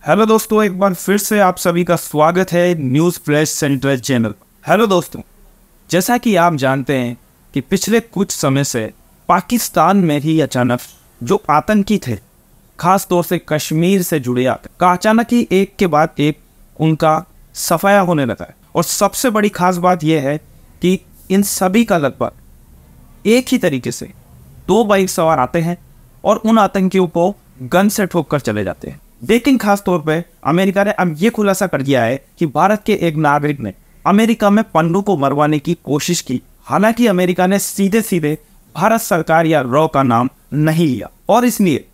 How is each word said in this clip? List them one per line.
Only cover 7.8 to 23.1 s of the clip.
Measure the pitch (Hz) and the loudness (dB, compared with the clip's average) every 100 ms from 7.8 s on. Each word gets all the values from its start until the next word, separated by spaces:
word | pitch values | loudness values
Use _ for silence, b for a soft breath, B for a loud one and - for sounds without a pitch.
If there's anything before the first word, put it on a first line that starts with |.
| - 226 | 0 -2
कुछ | 220 - 196 | -2 -6 -4
समय | - 147 135 | -2 -2 0
से | 143 123 107 - _ _ - | -2 -4 -6 -12 _ _ 0
पाकिस्तान | 180 - 240 - - 160 196 | 0 0 -4 -2 0 4 4
में | 170 147 | 2 0
ही | 143 160 | 0 0
अचानक | 139 127 123 123 - - _ _ | 0 0 0 -2 -6 -20 _ _
जो | 120 196 - | -2 -2 2
आतंकी | 151 - 214 196 208 | 0 2 0 2 -2
थे, | - 107 _ _ _ _ _ - | -2 -8 _ _ _ _ _ -4
खास | 170 190 - | 0 2 2
तौर | 180 | -2
से | 170 170 - | 0 -4 -2
कश्मीर | 156 - 160 175 196 | -6 -2 0 2 2
से | 175 160 | 0 -4
जुड़े | 123 123 127 | -2 0 0
आतंक | 131 - _ | -2 -8 _
का | 180 | 0
अचानक | 180 220 220 233 | 2 2 2 2
ही | 240 233 | 0 2
एक | 185 196 _ | 0 0 _
के | 190 | 0
बाद | 147 160 - | 2 0 0
एक | 147 151 _ _ - - | -4 -4 _ _ -20 -4
उनका | 160 156 160 156 - _ - | -2 0 0 0 -4 _ -20
सफाया | - - 170 202 202 | -12 -4 -2 2 2
होने | 180 165 131 | 2 0 -2
लगा | 98 | -4
है। | 85 - _ - | -10 -18 _ -4
और | |
सबसे | 165 - 202 - 262 | -4 -2 -2 0 -2
बड़ी | 214 208 | 0 -2
खास | 202 180 180 | 0 -2 0
बात | 180 180 | 0 0
यह | 151 160 | 0 0
है | 135 151 - - - - | 0 -6 -8 -20 -20 -4
कि | 180 185 - - - | 0 0 -4 -20 -2
इन | 190 | 0
सभी | 196 - 185 196 | 0 -2 0 2
का | 233 180 | 2 2
लगभग | 143 - 123 - - - - - - - - | 0 -2 -8 -8 -20 -20 -20 -20 -20 -20 -20